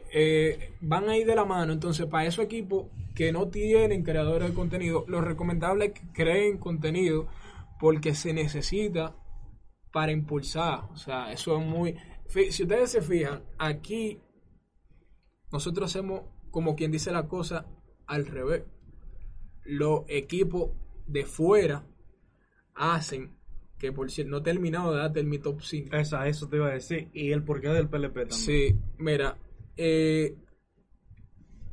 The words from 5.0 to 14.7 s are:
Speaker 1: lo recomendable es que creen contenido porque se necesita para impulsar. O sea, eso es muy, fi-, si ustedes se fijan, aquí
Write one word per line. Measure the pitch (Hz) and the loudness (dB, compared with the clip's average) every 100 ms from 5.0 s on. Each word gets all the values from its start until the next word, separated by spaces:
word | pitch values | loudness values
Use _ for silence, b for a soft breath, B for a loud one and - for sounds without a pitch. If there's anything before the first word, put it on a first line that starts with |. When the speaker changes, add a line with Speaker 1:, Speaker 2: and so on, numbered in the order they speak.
| - | 0
Speaker 1:
lo | 175 | 0
recomendable | 170 160 175 170 165 202 208 | 0 0 -2 0 2 2 2
es | |
que | - - | -2 -8
creen | - 165 185 208 190 | 0 4 4 4 2
contenido | 180 165 156 175 180 156 156 B B B B - | -2 -2 0 2 4 2 0 B B B B 2
porque | 156 156 156 | 4 6 2
se | 147 175 | 0 0
necesita | 160 151 147 - 190 208 170 160 - - - - - - - - | -2 -2 -2 -2 0 0 -2 -4 -8 -12 -12 -12 -16 -20 -20 -6
para | 160 156 | 0 0
impulsar. | 156 147 147 - 160 165 123 101 | 0 0 -2 -2 -2 -2 -2 -6
O | - | -12
sea, | - 131 120 | -8 -6 -6
eso | - 165 156 | -6 -2 0
es | 160 | 0
muy, | 165 175 165 B B - | 0 -2 -4 B B -2
fi-, | 190 190 | 2 4
si | 175 | 2
ustedes | 175 220 247 | 2 4 4
se | 240 | 2
fijan, | 160 175 143 143 - - | 2 2 0 -4 -10 -4
aquí | 156 151 - 226 220 208 - _ _ _ _ | -2 -2 -6 -4 -4 -6 -14 _ _ _ _